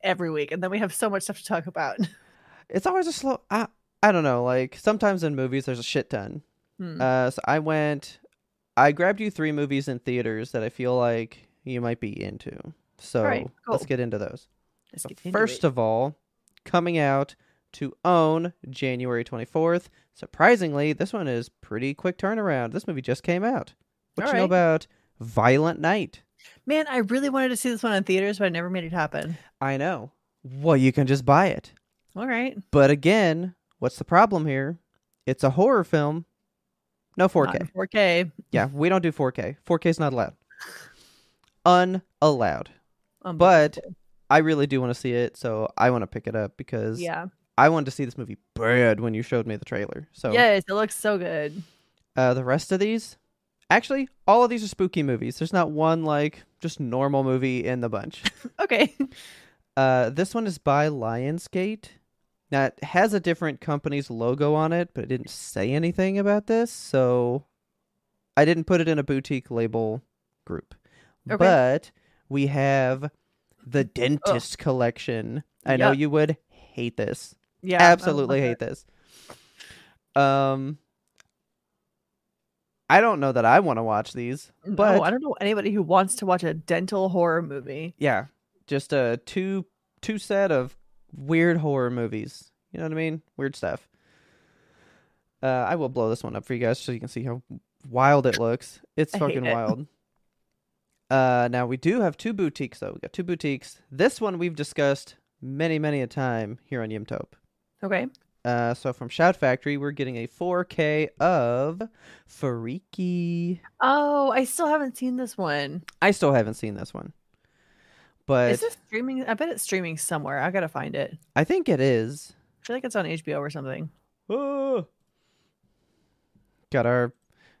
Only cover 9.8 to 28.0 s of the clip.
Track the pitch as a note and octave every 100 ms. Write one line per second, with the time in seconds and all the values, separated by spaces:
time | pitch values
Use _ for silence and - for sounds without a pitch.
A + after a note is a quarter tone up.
9.8 | C#3 A#2+ - B2 A2+ G#2+ A#2+ B2 A2 -
10.8 | B2 B2 A#2+ A#2 A2+ - _ _ C3 B2
11.8 | A#2+ A#2 G#2+ G2+ G2 G#2 - - - -
12.8 | _ _ - A#2+ A2 - - - - -
13.8 | C#3+ B2+ A#2+ G#2+ G2 B2+ _ _ _ _
14.8 | _ - C3 - F3+ G#3 A3+ B2+ D#3+ B2
15.8 | A2 A2+ C#3 - _ _ _ _ - F3
16.8 | E3+ E3 C#3+ C3+ C#3+ - _ _ _ -
17.8 | C#3 - F3+ E3+ D#3 D#3+ F3 - C3+ C3
18.8 | C3+ B2 B2+ A#2+ A#2 A#2 A#2+ D#3+ E3 F3
19.8 | - _ _ - - - B3 A#3 E3 C#3+
20.8 | D3+ - F#3 A3 D3+ A#2 A#2 _ - A2
21.8 | C3+ C#3 A3 - G3 A3 G3+ C3+ A#2 D#3
22.8 | - C#3+ B2+ C3 - F3 A3+ C4 - _
23.8 | _ _ _ - B3+ B3 F#3 F3+ E3+ D#3+
24.8 | - _ _ - A2+ A2 A#2 C3+ E3 D#3
25.8 | D#3+ G#3 D3+ - _ _ - _ - D4+
26.8 | D4+ B3+ G3+ B3+ C#4 C4+ C4 A#3+ B3+ A3+
27.8 | A#3 F#3+